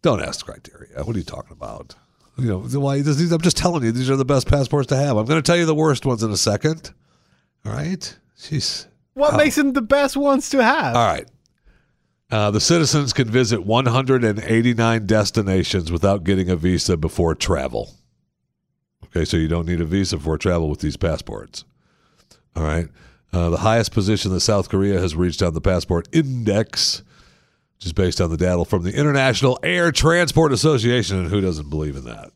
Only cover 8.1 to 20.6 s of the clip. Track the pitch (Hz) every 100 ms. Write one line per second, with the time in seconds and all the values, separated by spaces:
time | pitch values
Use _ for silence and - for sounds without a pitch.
8.1 | - _ _ - 151 - - - _ _
9.1 | - 294 302 294 294 277 262 214 277 277
10.1 | 269 285 277 - 277 233 302 147 120 110
11.1 | 76 - _ _ _ _ _ _ _ _
12.1 | _ _ 107 104 104 - 170 151 147 139
13.1 | - 117 120 117 113 95 113 131 120 131
14.1 | 131 113 104 - 113 120 117 113 113 101
15.1 | 110 101 - 98 95 82 98 80 85 98
16.1 | 98 82 95 90 90 90 87 - 85 82
17.1 | - 85 78 - 82 65 57 - - _
18.1 | _ _ _ _ _ _ _ _ _ -
19.1 | 87 78 85 80 85 82 87 80 95 92
20.1 | 85 76 76 95 87